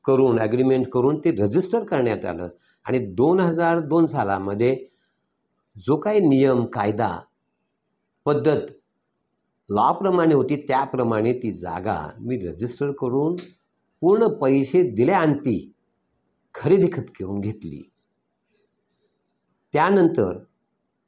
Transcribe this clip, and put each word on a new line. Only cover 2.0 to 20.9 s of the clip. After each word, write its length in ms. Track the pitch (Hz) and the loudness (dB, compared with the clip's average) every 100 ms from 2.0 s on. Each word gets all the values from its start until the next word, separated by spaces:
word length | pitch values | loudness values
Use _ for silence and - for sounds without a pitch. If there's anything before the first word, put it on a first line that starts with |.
| 120 107 90 | 0 -2 -6
आलं 220 | 85 87 - _ _ - | -8 -10 -14 _ _ -4
आणि 140 | 127 | -4
दोन 400 | 104 92 143 185 | -2 0 2 4
हजार 400 | 175 165 170 170 | 2 0 0 0
दोन 260 | 151 165 165 | 0 2 2
सालामध्ये 800 | 143 101 98 98 101 120 131 - _ _ _ _ _ _ _ _ 104 | 0 -2 -2 -4 0 0 0 -6 _ _ _ _ _ _ _ _ -12
जो 180 | 92 147 | -2 -2
काही 240 | 208 214 | 0 2
नियम, 460 | 170 135 135 127 117 | 4 4 4 2 -2
कायदा, 540 | 117 107 107 107 85 - _ _ _ _ _ _ _ _ _ 147 | -2 -2 0 -2 -4 -14 _ _ _ _ _ _ _ _ _ -2
पद्धत 360 | 147 156 139 - - _ _ _ _ _ _ _ _ - | 0 2 0 -4 -16 _ _ _ _ _ _ _ _ -6
लॉप्रमाणे 680 | 101 127 156 196 180 160 143 | 0 0 0 0 2 4 2
होती 300 | 127 147 - | 0 -4 -2
त्याप्रमाणे 640 | 131 139 131 117 110 113 | -2 -2 -2 0 0 0
ती 200 | 120 113 | -2 -6
जागा 600 | 85 87 87 95 87 76 113 | -8 -8 -8 -6 -6 -8 -12
मी 280 | 113 123 87 | -8 -6 -8
रजिस्टर 440 | 78 120 - 143 | -8 -10 -6 -6
करून 440 | 143 123 131 151 180 - _ _ _ _ - | -6 -4 -2 -2 -4 -10 _ _ _ _ -4
पूर्ण 260 | 160 214 233 | 2 2 2
पैसे 560 | 147 135 139 135 180 | 0 2 2 2 0
दिल्याअंती 880 | 180 104 131 190 160 - - 90 - _ _ _ _ _ _ _ _ - | 0 2 2 2 2 0 -2 -4 -6 _ _ _ _ _ _ _ _ -6
खरेदी 320 | 139 190 170 | 2 2 2
खत 120 | - - - | -2 -10 -12
करून 200 | 95 101 | -10 -6
घेतली. 520 | 101 107 80 71 - _ _ _ _ _ _ _ _ _ _ _ _ _ _ _ _ _ _ | -6 -8 -12 -14 -18 _ _ _ _ _ _ _ _ _ _ _ _ _ _ _ _ _ _
त्यानंतर 640 | 147 170 196 165 - 95 87 - _ _ _ _ | 0 2 4 4 2 -2 -2 -14 _ _ _ _